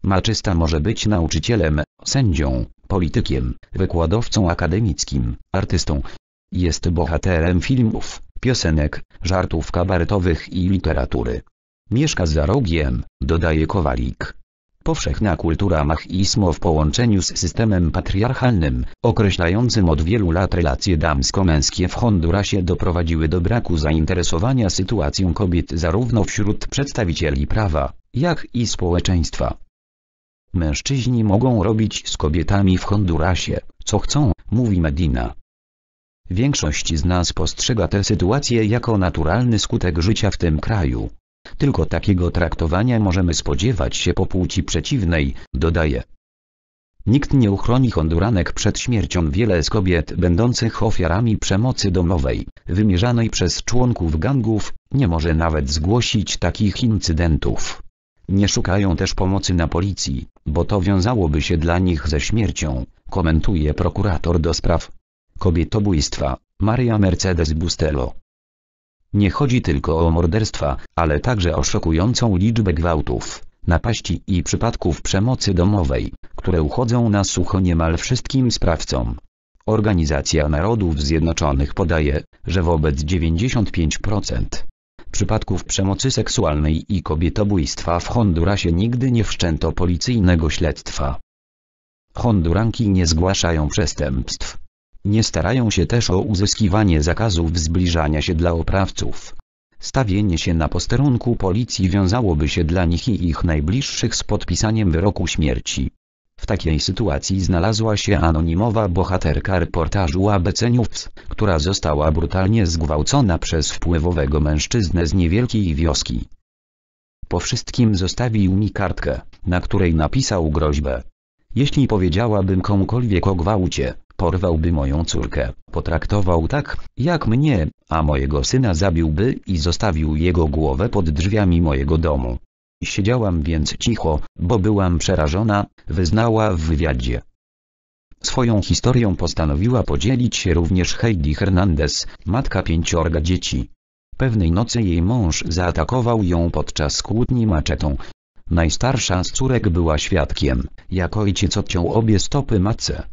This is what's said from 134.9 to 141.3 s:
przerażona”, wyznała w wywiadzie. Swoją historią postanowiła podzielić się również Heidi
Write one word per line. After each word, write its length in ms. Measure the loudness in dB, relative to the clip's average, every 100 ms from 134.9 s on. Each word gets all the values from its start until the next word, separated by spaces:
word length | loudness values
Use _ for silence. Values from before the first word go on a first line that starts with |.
| 0
przerażona”, 680 | 0 0 0 0 0 0 -2 _ -6
wyznała 680 | -2 0 2 2 2 0
w 60 | 0
wywiadzie. 600 | 0 0 0 -2 -2 -4 -8 _ _ _ _ _ _ _ _ -10
Swoją 400 | -4 0 2 2
historią 540 | 0 0 2 2 2 0
postanowiła 680 | -2 0 0 0 0 0
podzielić 540 | 0 0 0 0 0 -2
się 180 | 0
również 400 | 0 2 0 0
Heidi 400 | 0 0 0 0